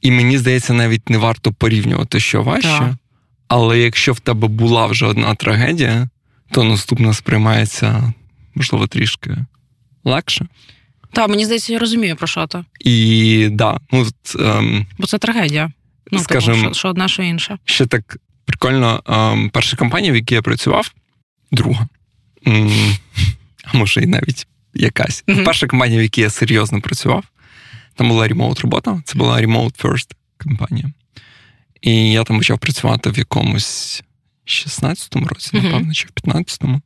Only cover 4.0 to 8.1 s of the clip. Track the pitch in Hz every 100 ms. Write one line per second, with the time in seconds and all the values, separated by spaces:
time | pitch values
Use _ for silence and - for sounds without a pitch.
4 | - 123 - 113 113 107 117 117 110 113
5 | 110 110 110 107 - 107 123 170 123 113
6 | 123 _ _ _ _ - 113 107 - 117
7 | 113 107 - 110 107 113 107 - 110 110
8 | 123